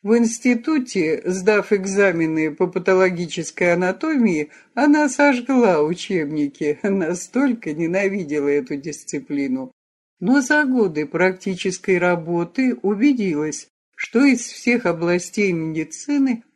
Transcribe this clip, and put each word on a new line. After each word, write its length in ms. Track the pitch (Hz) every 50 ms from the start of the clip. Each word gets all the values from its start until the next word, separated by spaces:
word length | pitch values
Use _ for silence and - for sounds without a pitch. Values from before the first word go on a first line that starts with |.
В 140 | - 196 226
институте, 1040 | 240 233 226 - - - 247 240 233 - 320 320 294 254 - - 190 160 156 160 - -
сдав 460 | - 185 190 180 214 214 202 196 -
экзамены 760 | 214 196 185 196 190 202 202 196 175 165 165 160 160 160 156 156
по 160 | 147 - 185
патологической 1080 | 180 - 185 170 - 190 185 190 185 180 170 175 156 - 185 160 - - - 185 175 175
анатомии, 760 | 175 180 180 185 185 - 320 320 269 233 202 170 151 147 - - - - _ _
она 340 | - 277 294 294 302 302 277
сожгла 760 | 262 - 294 285 262 247 233 - 269 254 240 202 180 151
учебники, 960 | 151 151 175 170 - - 196 175 151 143 156 151 147 143 - - 160 147 147 -
настолько 920 | - 202 196 196 175 156 180 175 - - - 247 285 269 226 233 - 160
ненавидела 760 | 147 156 170 165 180 190 202 196 196 202 175 143 147 147 143 143
эту 280 | 143 143 131 - 156
дисциплину. 920 | 143 139 156 147 - - - - 147 135 _ 147 143 139 131 127 131 131 127 _ _ _ _ _ _ _ _ _ _
Но 240 | 180 190 262 285
за 220 | 262 - 302 302 302
годы 420 | 262 254 247 214 185 156 151 151
практической 920 | 143 - 165 180 190 185 185 - 202 185 180 - 190 180 - - - 185 175
работы 760 | 180 180 175 170 160 165 175 170 170 170 _ - 262 254 240 -
убедилась, 880 | - 196 208 196 240 294 269 247 202 185 156 147 151 156 143 - - _ _ _ _ _ _
что 280 | - - - - 226
из 180 | 277 277 254 226
всех 440 | - - - - - 240 240 233 240
областей 680 | 180 165 160 170 170 175 175 175 - - - 208 196
медицины 920 | 175 165 160 160 156 160 156 156 - - - - 285 285 269 269 233 226 _ _ _